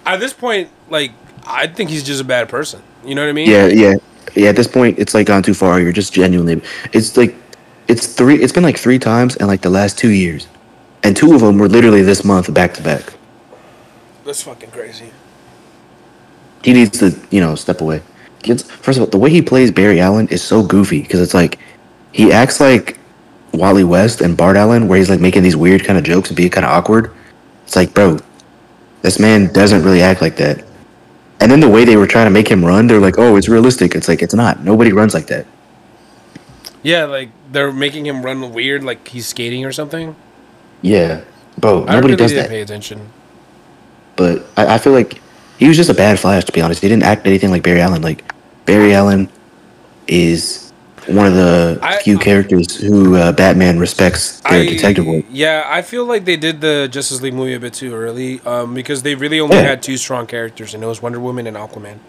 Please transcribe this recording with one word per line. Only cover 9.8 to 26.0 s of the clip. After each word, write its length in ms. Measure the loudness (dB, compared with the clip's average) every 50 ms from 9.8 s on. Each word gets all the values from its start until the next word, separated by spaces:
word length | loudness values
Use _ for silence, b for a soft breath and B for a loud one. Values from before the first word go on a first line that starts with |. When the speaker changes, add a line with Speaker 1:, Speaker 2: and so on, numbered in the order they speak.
| -2 -4 -4
Speaker 2:
two 140 | -2 0 0
years, 380 | 2 0 0 -2 -6 -10 -16 -20 _ _ _ _ _ _ _ _ _ _ -2
and 120 | -2 0
two 180 | 4 4 6 6
of 40 | 6
them 160 | 6 4 4 4
were 100 | 2 4
literally 340 | 4 4 4 6 4 4
this 220 | 4 2 2 0 0
month, 280 | 0 0 0 -2 -2
back 220 | 0 0 -2 -2 -4
to 80 | -8
back. 300 | -6 -6 -6 -6 -8 -16 -20 -20 _ _ _ _ _ _ -20 _ _ _ _ _ _ _ _ _ _ _ _ _ _
Speaker 1:
That's 180 | -12 -12 -12
fucking 300 | -12 -14 -18 _ -20 -20
crazy. 400 | -16 -16 -16 -16 -18 -20 -20 -20 -20 _ _ _ _ _ _ _ _ _ _ _ _ _ _ _ _ _ _ _ _ _ _ _ _ _ -20 _ _ _
Speaker 2:
He 100 | 0 2 4
needs 240 | 4 4 2 2 0
to, 180 | 0 0 0 -2 -10 _
you 100 | -2 -2
know, 140 | 0 -2 -4
step 260 | -6 -6 -8 -6 -6
away. 220 | -4 -6 -6 -8 -10 _ b b b b _ _ -4
It's, 180 | -4 -4 -4
first 360 | -4 -14 -20 -8 -4 -2 0 0
of 40 | 0
all, 40 | 0
the 80 | 0 2
way 120 | 2 4
he 100 | 4 2
plays 300 | 2 2 2 2 2 2
Barry 280 | 2 2 2 2 4 4
Allen 280 | 2 2 2 0 -2 -2
is 140 | -4 -8
so 200 | -4 0 0 0
goofy, 400 | 2 2 2 2 2 0 -2 -6
'cause 180 | -4 -4 -2 -2
it's 120 | -2 0
like, 260 | 0 0 0 0 -4 B B B B B _ _ _ _ _ _
he 200 | 0 2 4 4
acts 280 | 6 4 2 0 0 2
like 380 | 4 4 4 2 0 -4 -16 -16 _ _ _ _ _ _ _ _ _ _
Wally 300 | -6 -2 0 2 4 4
West 380 | 4 2 2 2 2 0 0 -2
and 160 | -2 -2 0
Bart 200 | 2 2 2 2 2
Allen, 280 | 2 2 2 2 2
where 120 | 2 2 2
he's, 100 | 2 2
like, 120 | 2 0
making 220 | 0 2 2 2
these 140 | 2 2 2
weird 280 | 2 2 2 2 2 2
kind 140 | 0 -2
of 60 | 0